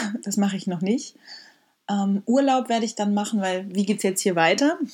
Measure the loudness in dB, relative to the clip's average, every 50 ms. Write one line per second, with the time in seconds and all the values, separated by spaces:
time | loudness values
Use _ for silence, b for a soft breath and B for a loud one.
0 | -2 -4 -6 -6 -6 -4 0 0 0 0 0 -2 -4 -4 -4 -2 0 0 0 0
1 | -2 -6 B B B B B B B B B B B B B B _ -4 -2 0
2 | 0 0 0 0 0 2 2 2 4 4 2 2 2 0 0 0 0 -2 -4 -2
3 | 0 0 2 0 0 0 -2 0 0 0 -2 -2 -4 -4 -2 -2 0 0 0 0
4 | 0 -2 -2 0 0 0 2 4 4 4 4 4 4 2 2 0 -4 B